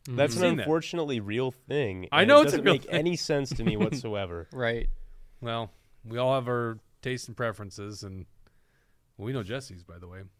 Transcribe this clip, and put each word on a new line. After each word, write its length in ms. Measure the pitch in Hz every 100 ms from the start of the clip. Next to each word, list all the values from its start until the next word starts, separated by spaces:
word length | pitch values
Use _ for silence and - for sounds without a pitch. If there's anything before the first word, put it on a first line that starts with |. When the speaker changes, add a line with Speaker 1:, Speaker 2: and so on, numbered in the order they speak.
| -
Speaker 1:
That's 260 | 123 143
Speaker 2:
Mm-hmm. 80 | 117
Speaker 1:
an 60 | 180
Speaker 3:
Seen 60 | 156
that. 60 |
Speaker 1:
unfortunately 580 | 139 160 160 170 147 123
real 300 | 101 110 131
thing, 560 | - - 143 117 92 92
Speaker 3:
I 120 | 147
Speaker 1:
and 60 | 208
Speaker 3:
know 100 | 285
Speaker 1:
it 40 | 311
Speaker 3:
it's 80 |
a 20 | 285
Speaker 1:
doesn't 80 |
Speaker 3:
real 100 | -
Speaker 1:
make 80 | 143
Speaker 3:
thing. 100 | -
Speaker 1:
any 220 | 170 165 175
sense 340 | - 147 135
to 120 | 123
me 140 | 113 107
Speaker 3:
<laughs> 80 |
Speaker 1:
whatsoever. 640 | - 135 127 101 95 85 82
Speaker 2:
Right. 360 | 127 117 117 - - - - - -
Speaker 3:
Well, 300 | 117 117 113 - _ _
we 140 | 110 117
all 160 | 127
have 140 | 135 120
our 300 | 123 117 110 - _
tastes 260 | 127 127 -
and 80 | 113
preferences, 640 | 117 104 101 98 101 101
and 240 | 101 95 87 - - _ _ _ _ _ _ -
we 140 | 107
know 100 | 135
Jesse's, 420 | 98 131 131 90
by 140 | 87 85
the 100 | 90
way. 120 | 92 98